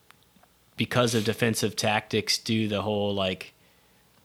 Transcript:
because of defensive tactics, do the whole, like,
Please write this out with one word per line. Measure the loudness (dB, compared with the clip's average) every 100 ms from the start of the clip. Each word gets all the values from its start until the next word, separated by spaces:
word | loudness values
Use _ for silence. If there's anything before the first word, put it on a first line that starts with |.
| _ -20 _ _ _ _ _ -4
because | 0 2 4
of | 2
defensive | 0 0 0 0 -2 0
tactics, | 0 0 0 -2 0 -2
do | 0 0 0
the | -2
whole, | -2 -2 0
like, | 0 -2 -4 -10 -20 _ _ _ _ _ _